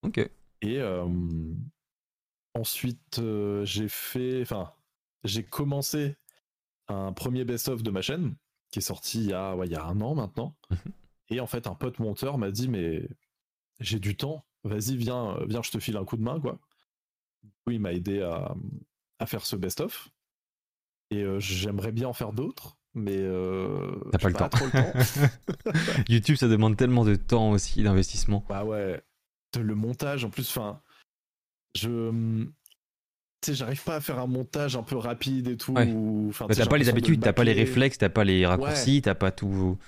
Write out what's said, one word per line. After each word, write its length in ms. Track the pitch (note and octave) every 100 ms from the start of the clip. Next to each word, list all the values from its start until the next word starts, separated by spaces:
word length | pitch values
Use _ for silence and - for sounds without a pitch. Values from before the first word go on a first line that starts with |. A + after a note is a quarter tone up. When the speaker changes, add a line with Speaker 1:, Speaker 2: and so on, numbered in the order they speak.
Speaker 1:
Ok. 160 | - -
Speaker 2:
Et, 600 | - - _ _ G#2 C3
euh, 260 | A2+ F2+ F2 F2 F2 E2 D#2+ E2 B2 - _ _ _ _ _ _ _
ensuite, 640 | A#2 A2 - B2+ A#2+ _ -
euh, 460 | A2+ G#2+ G#2 G2+
j'ai 240 | G2+ G2 G#2+
fait... 540 | - - B2+ B2+ B2+
Enfin, 300 | A#2+ G#2+ F2 _ _ _ _ _
j'ai 200 | G#2+ G#2
commencé 720 | A2 - C#3+ C#3+ C#3 D3+ C#3+ C#3+ _ _ _ _ _ _ -
un 240 | G2 F#2+
premier 320 | F#2 B2+ B2+
best-of 380 | A#2+ A#2+ - A#2+
de 80 | A2+
ma 120 | F#2+
chaîne 340 | - E3 C#3+ - _ _ _
qui 80 | -
est 20 |
sorti 380 | - F#2 - A2+
il 100 | G#2
y 20 |
a, 240 | F#2 F#2+ F#2
ouais, 100 | F2+
il 60 |
y 40 | D#2+
a 80 | D#2+
un 140 | G2+
an 140 | A2+
maintenant. 400 | D#3 G2+ - B2+ - -
Speaker 1:
Mhm. 220 | F2 - - _ _ -
Speaker 2:
Et 100 | A#2+
en 60 | A#2+
fait, 200 | A#2+ A2+
un 80 |
pote 240 | F2+ B2+ -
monteur 400 | A2+ G2 C3 C#3+
m'a 120 | G2
dit, « 180 | G#2 B2+
Mais 400 | G#2+ E2 D#2+ - - _ _ _ _ _ -
j'ai 180 | G#2 A2
du 180 | G2 G2
temps. » 280 | C#3 D3+ - _ G#2
vas-y, 300 | G#2+ A2 C3
viens, 400 | A#2 B2 A2+ F#2
euh, 100 | G2
viens, 140 | A#2
je 80 | -
te 80 | A2+
file 180 | - G#2
un 80 |
coup 120 | F#2+ A2+
de 60 |
main, 180 | A2+ D#3+
quoi. 180 | C3+ - _ _ _ _ _ _ _ _
Du 80 | G#2+ _
coup, 60 | -
il 80 | A#2
m'a 120 | G2
aidé 280 | F2 F#2 G2+
à, 320 | F2 E2 F2+ - - - - _ _ -
à 80 | A2+
faire 180 | A2 -
ce 100 | G2+
best-of. 520 | F#2 - F3+ - - _ _ _ _ _ _ _ _ _ _
Et, 120 | G#2
euh, 160 | G2 G2
j'aimerais 540 | G2 F#2 G2+ G2+ A2
bien 160 | A2+ B2
en 40 |
faire 200 | - A2
d'autres, 460 | A2 D3+ - - - _
mais, 220 | A#2 G#2 G2
euh, 720 | F#2+ F#2 F#2 F#2+ G2 G2 F#2 - -
Speaker 1:
T'as 60 | -
pas 100 | F#2+
Speaker 2:
j'ai 0 |
Speaker 1:
le 40 |
Speaker 2:
pas 140 | F2 F2
Speaker 1:
temps. 100 | -
Speaker 2:
trop 80 | C3
le 60 |
temps. 1300 | C3+ B2+ B2+ B2 C#3+ C#3+ - - - - D#3+ E3 C#3
Speaker 1:
<laughs> 40 | A2
YouTube, 280 | A#2 - D3
ça 120 | A#2+
demande 280 | G#2+ A2 G#2
tellement 280 | B2+ B2
de 100 | G#2+
temps 360 | G2+ - A#2 A2
aussi, 320 | G#2 - -
d'investissement. 640 | G#2 F#2+ - - - G2+ -
Speaker 2:
Bah 160 | G2
ouais. 380 | G#2+ G#2+ G2 D#2 - _ _ _ _ B2
Le 160 | A2
montage, 500 | G#2+ A2+ B2 C#3+ C#3
en 60 | A#2
plus, 180 | - A#2+
enfin, 340 | B2+ G#2+ - _ _ _ _ _ _ _ _ _
je, 360 | - A2+ A#2 A2+
tu 400 | A2+ A2+ A2 A#2 - _ _ _ _ _ _ _ _
sais, 100 | -
j'arrive 280 | C3+ A#2+ C#3
pas 120 | - D#3
à 40 |
faire 180 | D3 C3+
un 80 | B2+
montage 500 | B2+ B2 D3+ C#3+ B2+
un 60 |
peu 140 | A2 C3
rapide 520 | A#2 A#2+ C3 C3 B2
et 80 | A#2
tout, 160 | -
Speaker 1:
Ouais. 140 | C3 A#2
Speaker 2:
ou, 400 | A2 G#2+ G#2+ G#2+
enfin, 160 | - G#2+
Speaker 1:
Bah, 80 |
Speaker 2:
tu 40 | G#2+
sais, 40 |
Speaker 1:
t'as 60 | A2
pas 60 | D3
les 60 |
Speaker 2:
j'ai 60 | B2
l'impression 160 | A#2 A#2
de 60 |
Speaker 1:
habitudes, 100 | D3+
t'as 100 | G#2
pas 120 | A2+
les 80 | A#2
Speaker 2:
bâcler. 120 | G#2+
Speaker 1:
réflexes, 340 | C3 B2+ C3+ -
t'as 100 | G2
pas 160 | A2
les 160 | G2+ F#2
Speaker 2:
Ouais. 60 | F2+
Speaker 1:
raccourcis, 560 | F#2 C#3 D3+ B2 C#3
t'as 120 | G#2+
pas 160 | F#2+ F#2+
tout, 480 | - G2+ F#2+ F#2 F#2